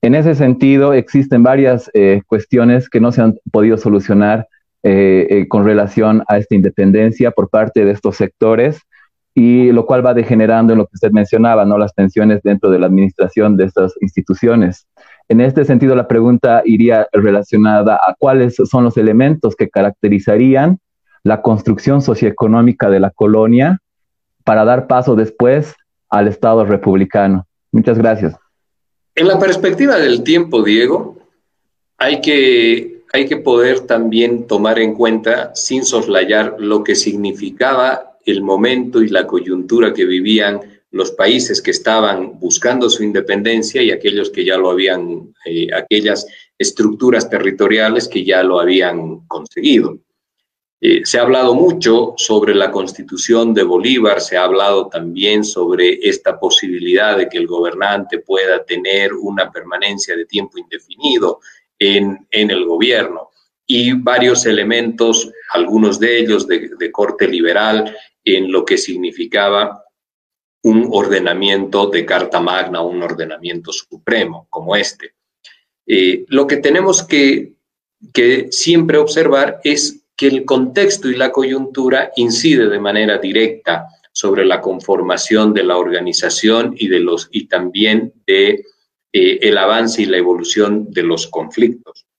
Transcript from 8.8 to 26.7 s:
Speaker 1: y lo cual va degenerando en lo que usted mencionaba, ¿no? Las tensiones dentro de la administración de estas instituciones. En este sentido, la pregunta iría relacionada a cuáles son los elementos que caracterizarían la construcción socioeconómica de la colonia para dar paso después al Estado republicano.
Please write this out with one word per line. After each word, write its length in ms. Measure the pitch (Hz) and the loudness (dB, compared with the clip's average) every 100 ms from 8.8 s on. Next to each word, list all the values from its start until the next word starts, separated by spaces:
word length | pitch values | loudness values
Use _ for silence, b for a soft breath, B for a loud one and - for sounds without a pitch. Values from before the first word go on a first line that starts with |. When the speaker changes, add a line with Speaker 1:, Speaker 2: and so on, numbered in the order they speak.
| _ b b _ _ - | _ b b _ _ 2
Speaker 1:
y 360 | 120 123 123 | 4 6 6
lo 140 | 120 110 | 4 2
cual 200 | 127 127 | 2 2
va 80 | |
degenerando 600 | 120 113 120 110 113 113 | 2 2 2 4 4 4
en 60 | 113 | 4
lo 60 | 104 | 0
que 100 | 95 | 0
usted 160 | 110 | 2
mencionaba, 540 | 107 101 113 117 110 101 | 2 2 2 4 4 2
¿no? 120 | 104 | 2
Las 180 | 104 - | 0 0
tensiones 460 | 95 92 107 104 | 0 2 2 2
dentro 260 | 101 101 101 | 0 0 2
de 100 | 92 | 2
la 60 | 92 | 2
administración 720 | 95 98 - 92 - 107 101 | 2 2 0 -2 2 2 2
de 80 | 95 | 2
estas 280 | 101 92 - | 0 -2 -2
instituciones. 840 | 98 - 90 92 120 117 90 90 _ _ b b b | -4 -4 -4 0 2 2 2 -2 _ _ b b b
En 120 | 113 | 2
este 240 | 127 135 139 | 4 2 2
sentido, 300 | 127 135 127 | 4 4 2
la 120 | 120 | 2
pregunta 540 | 117 117 120 127 117 113 | 2 4 4 4 2 4
iría 420 | 107 117 113 107 | 4 4 4 2
relacionada 840 | 104 104 101 101 107 107 107 104 107 | 2 2 0 0 2 4 4 4 2
a 180 | 92 - | 0 0
cuáles 380 | 139 135 123 120 - | 2 2 2 0 0
son 140 | 127 | 2
los 140 | 120 110 | 2 2
elementos 580 | 110 107 135 156 113 101 | 2 4 2 2 -2 -2
que 140 | 113 | -2
caracterizarían 1120 | - 101 101 104 101 98 107 127 135 151 185 _ _ _ _ | 0 -2 0 0 0 2 2 4 4 2 0 _ _ _ _
la 180 | - 107 | -2 0
construcción 600 | 123 107 - 101 - 139 | 0 0 0 -2 0 0
socioeconómica 880 | 135 113 110 98 110 113 117 - 104 | 0 0 0 0 2 4 4 2 2
de 100 | 95 | 2
la 100 | 95 | 2
colonia 680 | - 104 107 110 120 143 185 _ _ _ _ _ _ | 0 2 4 4 4 2 0 _ _ _ _ _ _
para 220 | - 110 110 | 0 2 4
dar 200 | 123 123 | 2 2
paso 300 | 127 127 113 | 0 2 2
después 580 | 110 - 120 139 151 - _ _ _ | 0 0 2 2 0 -10 _ _ _
al 180 | 104 101 | 0 0
Estado 380 | 98 117 113 | 0 2 2
republicano. 840 | 101 | 2